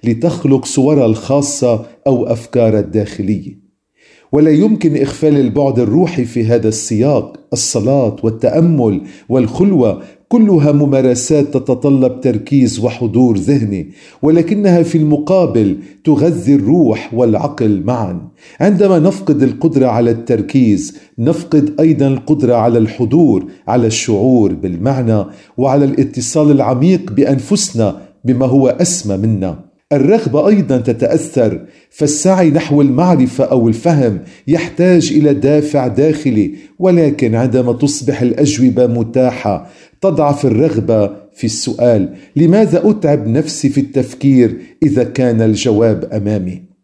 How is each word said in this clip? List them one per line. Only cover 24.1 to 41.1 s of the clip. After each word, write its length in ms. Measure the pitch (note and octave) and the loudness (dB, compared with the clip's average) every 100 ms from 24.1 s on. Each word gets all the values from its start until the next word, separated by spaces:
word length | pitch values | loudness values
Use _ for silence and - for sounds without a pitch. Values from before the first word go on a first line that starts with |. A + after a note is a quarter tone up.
| G#2 A#2+ B2+ G#2 | 0 2 2 2
بالمعنى، 680 | F#2 F#2 F2 G#2 C3+ A#2 A2 G2+ - _ - | -2 -6 -4 -4 -2 0 0 -2 -10 _ -4
وعلى 280 | C3 C3+ | 0 2
الاتصال 680 | C#3 - C3+ - A2+ D#3+ D3+ | 0 0 -2 -4 -4 0 2
العميق 600 | C#3 A2+ B2 D#3 F#3 - | 2 2 0 2 0 -2
بأنفسنا 880 | G2+ C#3 C#3 - G3+ - A#2 G#2+ - - _ | -2 0 0 -2 -4 -2 -2 -2 -4 -16 _
بما 220 | A#2+ B2 C3 | -4 -2 2
هو 220 | C3 - | 2 2
أسمى 480 | - F3 - G#2+ F#2+ | 0 -2 -2 -4 -4
منا. 540 | A2 G#2+ F#2 E2 - _ _ | -2 -2 -4 -8 -16 _ _
الرغبة 560 | D3 C#3+ A3 - C3+ G3 | 0 2 2 0 0 2
أيضًا 280 | G#3 E3 C3 | 2 2 -2
تتأثر، 880 | A2+ A#2 A#2+ - - - A2+ F2 - - _ | -2 -2 0 -2 -2 -2 0 -2 -12 -20 _
فالسعي 600 | - D3+ - F#3 F#3+ E3+ | -4 -4 0 0 2 2
نحو 320 | D3 - D3 | 0 0 2
المعرفة 640 | C#3+ B2+ F3+ E3 B2+ - | 2 2 2 2 0 0
أو 240 | C3 C3 A#2 | 0 2 0
الفهم 520 | A2 - D3+ B2 G2 - - - | 0 0 0 0 -2 -10 -16 -4
يحتاج 640 | D#3+ E3+ - F3 F3+ E3 | -2 -2 -2 2 4 2
إلى 220 | D#3 D3 | 2 2
دافع 520 | C#3+ C3 D3 D3 D3 B2+ | 2 2 2 0 -2 -2
داخلي، 680 | A2 D3+ D3+ C#3+ A2 F#2+ - - _ | 0 0 0 -2 0 -2 -4 -18 _
ولكن 560 | F#3 F3 D#3 C#3+ A#2+ | 0 2 2 0 0
عندما 380 | A2+ B2 A#2+ A#2+ | 0 0 0 0
تصبح 500 | A#2 C#3+ - A#2+ - | 0 -2 -2 -4 -2
الأجوبة 640 | B2 A2 C#3+ G#2 B2+ A#2+ B2 | -2 0 0 2 2 2 0
متاحة، 840 | A#2 A2+ B2+ B2+ A#2+ G#2+ F#2 - - - _ | 0 -2 0 0 -2 -4 -4 -6 -20 -20 _
تضعف 460 | G3 D#3 D3 C#3+ C3+ | -2 0 0 0 0
الرغبة 640 | A2 D#3+ - G2+ A2 G2+ | 2 0 0 0 0 0